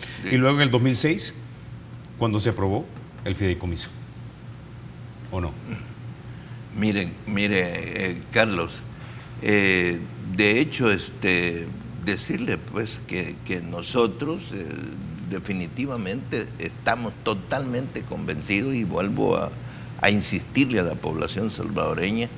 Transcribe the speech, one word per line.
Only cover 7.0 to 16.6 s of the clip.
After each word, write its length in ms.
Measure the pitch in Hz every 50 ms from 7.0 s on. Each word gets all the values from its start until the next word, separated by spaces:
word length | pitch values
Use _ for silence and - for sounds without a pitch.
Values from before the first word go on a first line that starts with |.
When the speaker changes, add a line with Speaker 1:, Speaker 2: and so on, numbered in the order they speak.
| - 87 80 - - -
Speaker 1:
mire, 840 | 107 101 104 101 104 95 90 87 87 87 85 87 87 98 98 95
eh, 100 | 87 90 - - -
Carlos, 460 | 117 113 113 98 87 85 82 - - - - - - - - - - - - - -
eh, 560 | - - 104 104 98 98 95 92 90 90 87 85 87 - - - - - 95
de 240 | 90 107 104 104 120
hecho, 320 | 151 156 - - 127 113
este, 760 | 101 85 - - - - - 98 90 87 87 85 85 85 85 82 92 - - - - - 87
decirle, 540 | 90 98 - - - - - 247 - 95 80
pues, 420 | - - - 98 117 107 - - - -
que, 300 | - 90 87 80 80 - -
que 160 | - 98 90
nosotros, 880 | 85 87 87 87 87 - - 127 117 113 92 120 143 151 160 190 170 - -
eh, 140 | 98 87 76 76 76 78 - - 78 78 80 80 80 - 87
definitivamente 1160 | 92 92 85 - 98 92 90 82 - 120 127 143 131 120 104 92 202 269 - - - 120 107 - - -